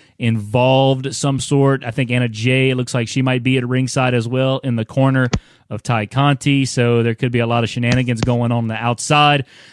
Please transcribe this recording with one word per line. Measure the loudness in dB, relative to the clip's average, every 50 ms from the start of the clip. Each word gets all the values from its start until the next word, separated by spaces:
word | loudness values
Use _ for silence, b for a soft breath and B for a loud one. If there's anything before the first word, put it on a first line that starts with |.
| b b b _
involved | -2 0 0 -2 -4 -2 0 2 4 4 4 4 4 4 2 0 -2 -8 -8
some | -4 -2 -2 -2 -2
sort. | -2 0 0 2 4 2 2 0 -4
I | -6
think | -4 -4 -2 0
Anna | 0 0 0 -2
Jay, | -4 -2 0 2 2 2 2 2
it | 0
looks | 0 -4 -2 -2
like | -4 -4 -2
she | -2 0
might | 0 0 0 0 0
be | 0 0 0
at | 0 0
ringside | -2 -2 -2 -2 -2 0 0 0 0
as | 0 -2 -2
well | -2 -2 0 0 -2 -2
in | -2 -4 -2
the | -2 -4
corner | -4 0 0 2 2 4 2 0 0 B B B B B B B _
of | -12 -10 -4
Ty | -2 -2 -2 -2 -2
Conti. | -2 0 2 2 2 2 0 0 2 2 0
So | -2 0 0 0 2 2 2 2
there | 0 -2
could | -2 -4 -2
be | 0 0
a | 0 0
lot | 0 0 0
of | -2
shenanigans | -2 -2 0 0 2 0 0 -2 -2 -2
going | 0 -2 0 0 0 -2
on, | -2 -2
on | -2 -4
the | -6
outside | -4 -4 -4 -4 -4 -2 0 2 4 4 4 4 2 -2 B B B B B